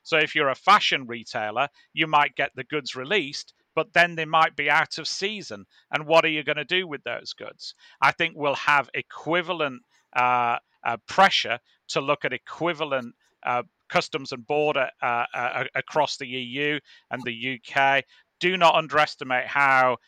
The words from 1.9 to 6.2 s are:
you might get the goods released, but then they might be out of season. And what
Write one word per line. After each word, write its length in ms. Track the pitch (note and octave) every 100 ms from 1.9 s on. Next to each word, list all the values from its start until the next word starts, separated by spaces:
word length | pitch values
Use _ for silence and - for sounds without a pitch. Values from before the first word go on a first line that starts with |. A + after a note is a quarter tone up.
you 140 | D3 D#3+
might 280 | D3+ C#3+ C3
get 160 | C#3+ -
the 80 |
goods 320 | C3 D3+ B2+ B2+
released, 580 | C3 G3+ C#3+ C#3+ - _ _ -
but 180 | D#3
then 220 | F3 F3 E3
they 100 | D#3
might 300 | D#3+ D#3+ D3
be 140 | D3
out 280 | D3 D3+ -
of 100 | D3+
season. 580 | - G3 G#3+ E3 G#2 F#2+ _ -
And 140 | D3 D3+
what 200 | E3